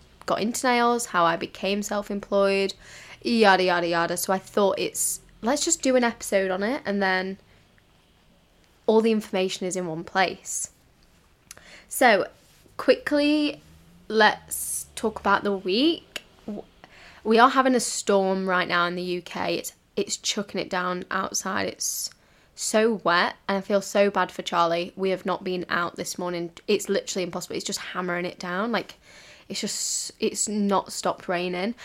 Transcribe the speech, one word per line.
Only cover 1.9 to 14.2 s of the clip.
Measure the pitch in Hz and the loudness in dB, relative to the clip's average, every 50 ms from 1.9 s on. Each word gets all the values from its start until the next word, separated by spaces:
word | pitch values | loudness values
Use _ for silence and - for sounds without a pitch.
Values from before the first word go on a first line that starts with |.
| 208 208 202 - 202 202 - - 196 196 196 196 196 196 196 190 - - - - - - - - - - - | -4 -6 -4 -6 -8 -8 -6 0 2 2 4 4 4 2 0 -2 -4 -8 -16 -20 -20 -20 -20 -20 -18 -8 -2
yada, | - 240 226 214 196 190 185 185 | 0 2 6 6 6 6 6 6
yada, | 180 175 175 175 170 | 2 2 2 2 0
yada. | 170 170 170 170 175 180 | 0 0 0 0 -2 -4
So | - - | -2 -2
I | 190 190 | -2 -2
thought | - - - 214 202 190 - - | -4 -4 0 2 2 2 2 0
it's, | 180 - - - - - - - - - - - | -4 -4 -4 -4 -4 -4 -4 -6 -12 -20 -16 -6
let's | - 220 285 302 - | -2 -2 0 0 0
just | 339 320 - | 0 -2 0
do | - 262 254 | 2 2 4
an | 254 240 | 4 2
episode | 233 233 - - - 214 196 190 185 | 2 -2 -4 -6 0 0 0 2 2
on | 185 190 | 0 -2
it, | 202 220 269 302 - | 0 -2 -2 -2 -4
and | 202 202 202 | -2 -2 0
then | 196 190 185 185 185 190 196 - _ _ - _ _ _ _ _ _ _ _ _ _ _ _ _ _ _ _ _ _ _ _ _ _ _ _ _ - | 0 2 0 0 -2 -4 -8 -10 _ _ -20 _ _ _ _ _ _ _ _ _ _ _ _ _ _ _ _ _ _ _ _ _ _ _ _ _ 0
all | - 214 220 | 4 4 4
the | 220 226 | 6 4
information | 220 214 - - - 190 185 190 - - 190 | 2 0 -2 -2 -2 0 0 0 -2 -4 -6
is | 185 165 | -4 -4
in | 185 180 170 | -4 -4 -4
one | 156 165 175 | -6 -8 -8
place. | - - 190 185 - - - - - - - - - _ _ _ _ _ _ _ _ _ _ _ _ _ _ _ - - - - - - - - - | -4 0 0 0 0 0 -8 -12 -10 -8 -8 -8 -10 _ _ _ _ _ _ _ _ _ _ _ _ _ _ _ -20 -20 -20 -20 -20 -20 -20 -18 -10
So, | - - 262 240 214 185 - - - _ _ _ _ _ _ - _ - | -2 4 6 6 6 6 4 0 -6 _ _ _ _ _ _ -20 _ -4
quickly, | - - - - - - 294 294 294 294 302 302 294 285 - - - - - - - - - - - - | 2 2 2 2 2 0 2 2 4 4 4 2 2 0 -4 -6 -16 -20 -20 -20 -20 -20 -20 -20 -10 -2
let's | 214 220 | 4 6